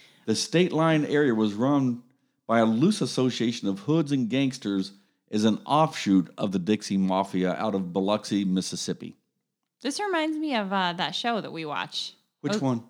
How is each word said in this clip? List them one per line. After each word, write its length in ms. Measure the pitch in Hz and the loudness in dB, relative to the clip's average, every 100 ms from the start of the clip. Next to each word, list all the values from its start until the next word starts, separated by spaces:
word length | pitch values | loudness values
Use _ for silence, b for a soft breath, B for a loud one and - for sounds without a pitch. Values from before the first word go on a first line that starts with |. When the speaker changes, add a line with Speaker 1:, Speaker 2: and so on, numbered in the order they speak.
| B B - | B B -4
Speaker 1:
The 100 | 110 | -2
State 360 | - 165 180 | 0 2 2
Line 340 | 151 160 156 147 | 2 2 2 2
area 280 | 143 147 | 2 2
was 200 | 110 107 | 4 2
run 500 | 104 127 143 131 120 - _ _ _ - | 2 2 2 2 -2 -8 _ _ _ 0
by 120 | 113 | 4
a 60 | 113 | 4
loose 360 | 113 165 208 | 4 2 2
association 640 | 127 - 127 - 117 120 101 | -2 0 0 2 -2 -2 -2
of 120 | 98 | -2
hoods 320 | - 160 147 | 0 0 2
and 180 | 143 117 | 0 0
gangsters 600 | 127 139 127 104 98 95 b b b _ | 0 0 -2 -2 -2 -2 b b b _
as 140 | 107 110 | 0 2
an 140 | 107 - | 2 0
offshoot 680 | 147 156 - - 95 85 - | 2 2 0 2 4 4 -2
of 140 | 107 | -4
the 80 | 95 | -2
Dixie 380 | 87 107 - 98 | 0 -2 0 -2
Mafia 580 | 95 95 95 95 92 87 | 0 0 0 0 0 0
out 180 | 107 | -2
of 180 | 95 90 | -2 -2
Biloxi, 540 | 87 95 107 - 104 95 | -2 0 0 0 -2 0
Mississippi. 680 | 92 90 87 - 85 85 - _ _ _ _ _ _ | 0 -2 -6 -8 -8 -10 -18 _ _ _ _ _ _
Speaker 2:
This 180 | 240 285 | -8 -6
reminds 380 | 415 339 311 311 | -2 -2 -2 -4
me 180 | 311 247 | -2 -2
of, 160 | 190 | -2
uh, 220 | 196 180 | -2 -2
that 220 | 175 156 - | -2 -4 -4
show 260 | 240 226 | -4 -4
that 100 | 147 | -6
we 140 | 160 156 | -8 -8
watch. 480 | 139 - - - - _ _ | -6 -6 -8 -12 -16 _ _
Speaker 1:
Which 120 | 147 208 | -4 -2
Speaker 2:
O-, 40 | |
Speaker 1:
one? 240 | 135 120 107 | -2 -2 -4